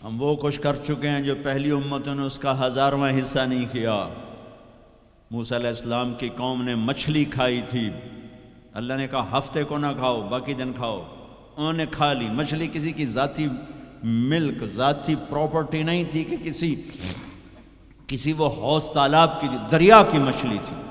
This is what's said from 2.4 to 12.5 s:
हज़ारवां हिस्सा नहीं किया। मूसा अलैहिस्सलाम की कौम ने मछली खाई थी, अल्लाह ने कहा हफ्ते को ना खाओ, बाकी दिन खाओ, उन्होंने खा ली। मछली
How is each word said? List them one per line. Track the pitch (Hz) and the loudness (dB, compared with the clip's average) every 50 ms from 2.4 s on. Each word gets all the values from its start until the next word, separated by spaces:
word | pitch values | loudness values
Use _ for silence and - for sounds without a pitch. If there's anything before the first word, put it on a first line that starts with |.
| - 139 131 | 0 0 0
हज़ारवां | 131 131 131 120 131 139 139 139 139 143 135 131 | 2 0 0 2 2 2 4 4 2 2 2 2
हिस्सा | 131 131 127 - 131 131 | 2 0 2 0 0 0
नहीं | 127 127 127 123 110 | 0 0 -2 -2 -2
किया। | - 123 113 113 110 101 92 - - - - - - - - - - - - - - - - - - - - _ _ _ _ _ | -2 -2 0 0 0 0 -2 -4 -8 -12 -14 -16 -16 -18 -18 -20 -20 -20 -20 -20 -20 -20 -20 -20 -20 -20 -20 _ _ _ _ _
मूसा | 113 117 117 113 127 | -8 -6 -4 -2 -2
अलैहिस्सलाम | 120 123 120 117 - - 117 117 120 123 123 120 | 0 0 -2 -2 -4 -4 -4 -2 -2 -2 -2 -4
की | 123 131 117 | -4 -6 -6
कौम | 117 - 123 127 131 123 | -6 -4 -4 -2 -2 -2
ने | 123 123 120 | -2 -2 0
मछली | 113 110 120 135 139 - 151 151 151 147 147 | 0 0 0 -2 -2 -2 0 2 2 0 0
खाई | - 131 127 127 123 123 110 - | 0 0 0 2 0 -2 -4 -4
थी, | 120 127 113 104 85 - - - - - - - - - - - - - - - - | -4 -2 -2 -2 -4 -8 -12 -14 -16 -16 -18 -18 -20 -20 -20 -20 -20 -20 -20 -14 -10
अल्लाह | 101 117 123 131 135 | -10 -6 -4 -4 -4
ने | 135 131 | -4 -2
कहा | 135 135 117 104 104 135 | -2 -4 -2 0 0 -2
हफ्ते | 135 - - 160 147 | -2 0 -4 -4 -4
को | 147 151 147 | -2 -2 -2
ना | 147 143 139 | -2 -2 -2
खाओ, | - 127 127 123 113 104 98 | 0 0 0 0 0 -2 -4
बाकी | 117 127 127 139 143 | -4 -4 -4 -6 -6
दिन | 123 131 127 123 | -6 -6 -6 -6
खाओ, | 120 123 117 107 95 82 78 - - - - - - - - - - | -6 -6 -6 -6 -6 -10 -14 -18 -20 -20 -20 -20 -20 -20 -18 -8 -4
उन्होंने | 151 160 165 165 156 - | -4 -2 -2 -2 -2 -4
खा | - - 151 147 143 | 0 2 2 2 2
ली। | 127 117 110 | 0 -2 -2
मछली | 107 127 151 143 | -2 -2 0 -2